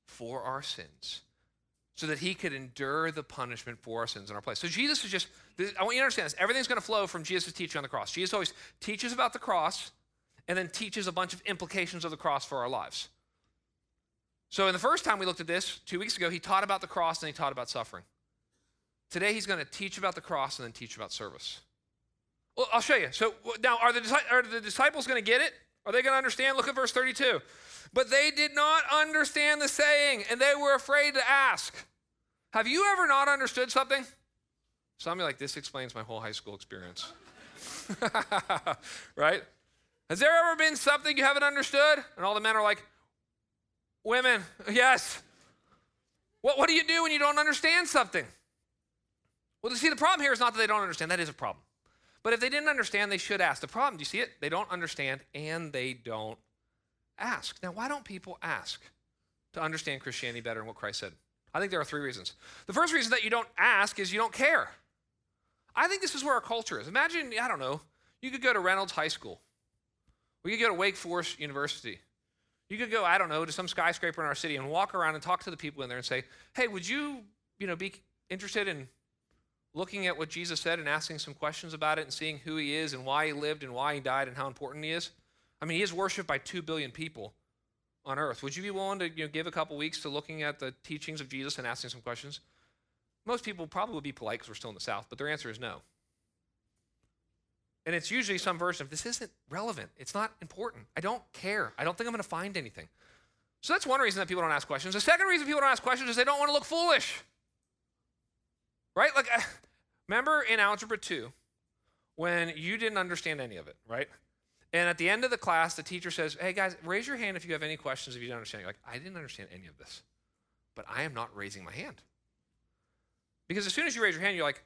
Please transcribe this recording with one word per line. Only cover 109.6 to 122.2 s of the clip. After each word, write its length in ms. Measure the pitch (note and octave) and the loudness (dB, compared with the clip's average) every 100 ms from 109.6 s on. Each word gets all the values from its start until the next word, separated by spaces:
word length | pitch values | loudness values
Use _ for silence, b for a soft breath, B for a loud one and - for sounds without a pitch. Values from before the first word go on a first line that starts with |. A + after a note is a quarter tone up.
| _ _ _ _ - | _ _ _ _ -2
remember 340 | A3 C#4 D4+ | 0 4 2
in 180 | A3 A3+ | 4 4
Algebra 380 | G3+ G3+ A3 A3 | 4 2 -4 -6
two 340 | - D#3 A#2 - _ _ _ _ _ _ _ - | -4 -6 -6 -16 _ _ _ _ _ _ _ -4
when 400 | E3+ E3+ E3+ D#3 | 0 0 0 -4
you 200 | E3+ A3 | -6 -2
didn't 220 | A3+ G3+ | -2 -2
understand 420 | F3+ E3+ E3 D3 | -2 -4 -4 -6
any 160 | B2 F2+ | -6 -10
of 120 | D2 | -14
it, 80 | - - | -20 -10
right? 220 | A#2+ C#3+ - _ _ _ _ _ | -6 -6 -10 _ _ _ _ _
And 160 | E3+ F3 | 0 0
at 100 | E3+ | 2
the 100 | E3+ | 2
end 160 | G#3+ | 2
of 60 | B3+ | 0
the 80 | A#3+ | 0
class, 360 | G3 E3 E3 | 2 2 2
the 80 | D#3+ | -2
teacher 280 | - F3 F3 | -8 -8 -6
says, 240 | E3+ D#3 | -4 -4
"Hey, 180 | D3 F#3 | -2 -4
guys, 240 | F#3+ F#3+ E3 | -2 -2 -4
raise 240 | E3 G3 B3 | -6 -4 -4
your 100 | B3+ | -6
hand 200 | G#3 F3+ | -6 -6
if 80 | |
you 80 | E3+ | -6
have 100 | D3+ | -6
any 140 | D#3 D#3 | -6 -6
questions, 400 | D3 C3 C3+ B2 | -6 -8 -8 -12
if 60 | |
you 60 | A#2+ | -10
don't 80 | A#2 | -10
understand." 260 | G#2+ G#2 | -12 -12
You're 80 | F#2 | -12
like, 100 | - B2+ | -14 -14
"I 120 | B2 | -14
didn't 180 | F#3 F3 | -14 -16
understand 340 | C#3 - G2 | -16 -16 -18
any 140 | F2+ F2 | -20 -20
of 100 | C#2+ | -20
this, 240 | - - _ _ _ _ _ _ _ | -20 -20 _ _ _ _ _ _ _
but 140 | - - | -20 -10
I 140 | B2 | -6
am 120 | D3+ | -4
not 200 | A#2 A#2 G2+ | -4 -8 -8
raising 280 | G2 F#2+ | -12 -12
my 80 | E2 | -14
hand." 280 | C3 C4 - _ _ | -14 -14 -16 _ _